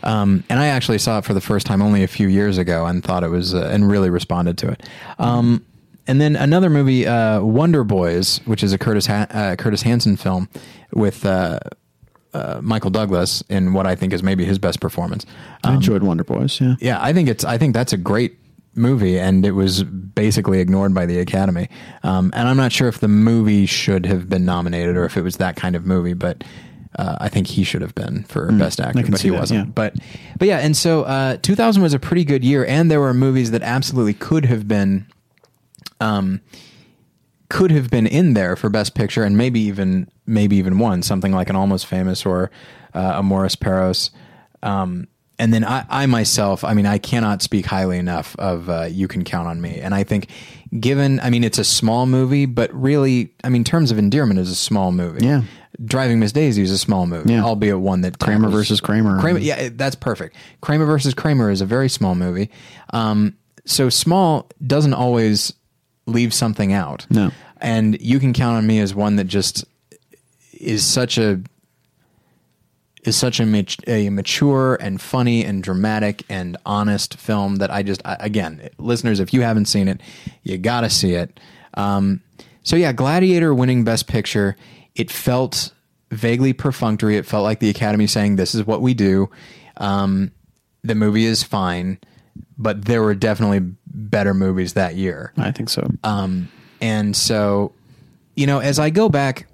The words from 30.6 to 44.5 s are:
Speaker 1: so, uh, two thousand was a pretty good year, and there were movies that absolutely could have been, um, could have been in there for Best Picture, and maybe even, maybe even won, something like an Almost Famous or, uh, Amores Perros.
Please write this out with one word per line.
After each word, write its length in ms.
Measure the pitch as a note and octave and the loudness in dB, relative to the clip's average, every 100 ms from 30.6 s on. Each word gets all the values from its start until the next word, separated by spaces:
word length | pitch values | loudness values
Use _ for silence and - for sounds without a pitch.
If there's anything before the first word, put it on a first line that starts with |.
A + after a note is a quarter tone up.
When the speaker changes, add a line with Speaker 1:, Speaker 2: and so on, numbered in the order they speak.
| D3+ D3+ | 0 2
Speaker 1:
so, 260 | E3+ D#3 | 2 2
uh, 320 | C3+ C3+ C3+ B2+ | 0 -2 -2 -2
two 120 | - | 0
thousand 280 | G3+ A3+ G3 | 2 4 4
was 100 | E3+ | 4
a 40 | C#3 | 2
pretty 240 | - F3 | 0 0
good 180 | D3+ C3+ | 2 2
year, 240 | B2 C#3+ - | 4 2 2
and 240 | C#3+ E3+ | 2 4
there 80 | D3+ | 4
were 140 | C3+ | 4
movies 380 | B2 C3+ C3 A#2 | 2 2 2 0
that 100 | A2+ | -2
absolutely 520 | - C3 C3 C3 G#2+ | 0 -2 -2 0 0
could 320 | G2+ - D#3+ C3 | -2 0 2 2
have 200 | A2+ G#2 | 0 0
been, 400 | G#2 G2 G2 G2+ _ _ _ _ _ _ _ - _ | 0 2 0 -4 _ _ _ _ _ _ _ -20 _
um, 400 | A2 G#2 F#2+ G2 _ - - - _ _ _ _ _ _ _ | -2 0 -2 -4 _ -20 -20 -20 _ _ _ _ _ _ _
could 220 | - F#3 | 0 4
have 200 | D3+ B2 | 4 2
been 160 | B2 A2 | 0 2
in 280 | D3 F3+ | 2 4
there 220 | A2+ F2+ F#2 | 2 0 -2
for 120 | A2 | -2
Best 240 | G#2+ G#2 | -2 -2
Picture, 300 | - G#2 - | -2 -2 0
and 120 | G#2 G2+ | 2 2
maybe 240 | B2+ A#2 | 2 0
even, 480 | G#2+ G2 F#2+ F#2 F2+ _ - | -2 0 0 0 -4 _ -2
maybe 300 | A2 G#2 G2+ | 0 4 2
even 220 | F#2 F#2+ | 2 2
won, 240 | A#2 F2+ | 2 0
something 300 | F2 G2 G2 | -2 -2 0
like 180 | F#2+ F#2 | 0 0
an 60 | G2 | 0
Almost 300 | G2 F#2+ - | 0 0 -2
Famous 380 | F#2 F#2 F#2 | -4 -2 -2
or, 260 | G2 F2+ F#2 - - - - | -2 -2 -4 -8 -20 -20 -12
uh, 40 | - F#2 - | -4 -4 0
Amores 400 | G3 C3+ F#2+ - | 0 0 0 -2
Perros. 540 | - F#3 F#3 F3+ - - - - _ | -2 0 0 -2 -6 -10 -20 -20 _